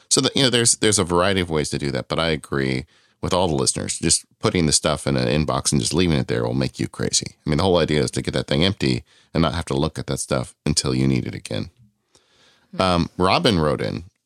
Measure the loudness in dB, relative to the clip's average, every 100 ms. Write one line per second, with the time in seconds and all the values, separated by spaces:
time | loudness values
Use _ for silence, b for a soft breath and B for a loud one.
0 | b 0 2 2 4 4 2 2 2 2
1 | 2 2 2 2 0 0 -2 -2 -2 -4
2 | -2 -2 0 -2 -2 -2 0 -2 -6 b
3 | b b -2 0 2 0 -2 -2 -6 -4
4 | 0 -2 -4 _ 0 2 2 2 0 -2
5 | -2 0 0 0 0 -2 0 -2 0 0
6 | 2 0 0 -2 -2 -2 -4 -4 -8 -6
7 | -4 -4 -4 -8 -2 0 4 4 2 0
8 | 0 -2 -4 -4 -2 0 0 0 0 -2
9 | -6 b b 0 0 0 -4 -2 -2 -4
10 | -6 -6 -4 -4 -4 -6 -4 -2 -2 0
11 | 2 0 -2 -10 -8 -8 -10 -14 _ _
12 | _ b b b b b b -2 2 2
13 | 0 0 2 4 2 2 2 0 -2 -6
14 | -10 _